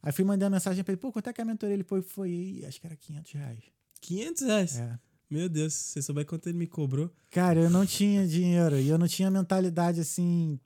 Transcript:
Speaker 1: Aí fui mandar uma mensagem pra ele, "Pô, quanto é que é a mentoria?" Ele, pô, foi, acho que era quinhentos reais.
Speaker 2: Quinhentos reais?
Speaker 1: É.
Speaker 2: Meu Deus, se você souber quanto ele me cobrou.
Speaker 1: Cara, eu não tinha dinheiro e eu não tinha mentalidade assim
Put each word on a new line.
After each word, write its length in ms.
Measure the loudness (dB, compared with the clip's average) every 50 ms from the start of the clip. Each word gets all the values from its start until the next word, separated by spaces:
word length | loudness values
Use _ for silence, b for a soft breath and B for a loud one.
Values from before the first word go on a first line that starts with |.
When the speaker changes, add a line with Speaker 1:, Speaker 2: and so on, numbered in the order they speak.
Speaker 1:
Aí 100 | -4 -4
fui 120 | -2 0 0
mandar 220 | 0 2 2 2
uma 40 | 2
mensagem 300 | 0 0 0 -2 -2 -2 -2
pra 80 | -4
ele, 80 | -4 -4
"Pô, 100 | -6 -8
quanto 160 | -8 -6 -8 -8
é 40 |
que 80 | -8 -6
é 20 |
a 40 | -6
mentoria?" 280 | -6 -6 -4 -2 -2 -2
Ele, 100 | -2 -2
pô, 160 | -2 -4 -4
foi, 600 | -4 -4 -10 -8 -6 -4 -4 -4 -6 -8 -10 -12 -12
acho 140 | -14 -14 -16
que 60 | -16
era 100 | -18 -18
quinhentos 360 | -18 -16 -16 -14 -14 -14 -12
reais. 320 | -12 -10 -10 -10 -12 -14 -16 _ _ _ _ _ _ -20
Speaker 2:
Quinhentos 420 | -10 -6 -6 -4 -4 -4 -6 -4
reais? 340 | 0 0 2 2 2 0 -2 -6
Speaker 1:
É. 200 | -6 -8 -8 -12 _ _ _ _ _ _
Speaker 2:
Meu 180 | -6 -4 -4 -2
Deus, 260 | -2 -2 -2 -2 -2
se 180 | -6 -8 -8
você 100 | -8 -8
souber 220 | -6 -4 -4 -6 -4
quanto 220 | -6 -8 -8 -6 -6
ele 80 | -4 -4
me 80 | -4
cobrou. 440 | -6 -4 -4 -2 -2 0 -2 -2 -4 -6 _ _ _
Speaker 1:
Cara, 300 | 0 2 4 4 6 6
eu 100 | 6 6
não 140 | 6 4 4
tinha 400 | 2 2 2 2 4 4 4 2
dinheiro 520 | 2 2 2 2 4 4 4 4 4 4 4
e 100 | 4 4
eu 80 | 4 4
não 80 | 4
tinha 240 | 2 2 2 2 2
mentalidade 720 | 2 2 2 2 2 2 2 2 2 2 2 2 2 0
assim 580 | -2 -2 -2 0 2 2 2 2 2 0 -2 -6 _